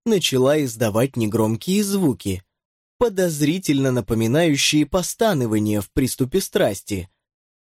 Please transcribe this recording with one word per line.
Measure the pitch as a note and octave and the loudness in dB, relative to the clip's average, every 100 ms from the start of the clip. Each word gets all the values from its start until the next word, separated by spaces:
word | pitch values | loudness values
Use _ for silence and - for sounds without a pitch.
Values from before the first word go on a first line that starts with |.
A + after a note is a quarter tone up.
| - | 0
начала | G#3 - C3 B2+ D#3 | 0 2 2 2 2
издавать | C3+ A2 A#2 G2+ C3+ B2 | 0 -2 0 2 0 0
негромкие | A2 G#2+ A2 A2+ - G3 | -2 0 0 0 -2 0
звуки, | G3+ G3 E3+ G#2+ G2 F#2+ - _ _ _ _ _ | 0 0 0 0 -4 -6 -8 _ _ _ _ _
подозрительно | A#3+ F#3+ F3+ D3 D3 F#3 F#3 C#3+ C3+ | -2 0 -2 0 0 0 0 0 0
напоминающие | B2 A2+ A2+ A2+ C#3+ E3+ C#3 - D3+ C#3+ | -2 -2 0 2 2 2 2 2 2 0
постанывание | F#3 E3+ - A3+ D#3+ A#2+ G#2+ G#2+ G#2 | -2 -4 0 0 2 0 0 0 -2
в | G2 | -2
приступе | - B2+ - B2+ F#3 | -2 -2 -2 -2 -2
страсти. | - G#3 D3 G2 - G2 E2+ _ _ _ _ _ _ | -2 0 0 -2 -8 -8 -8 _ _ _ _ _ _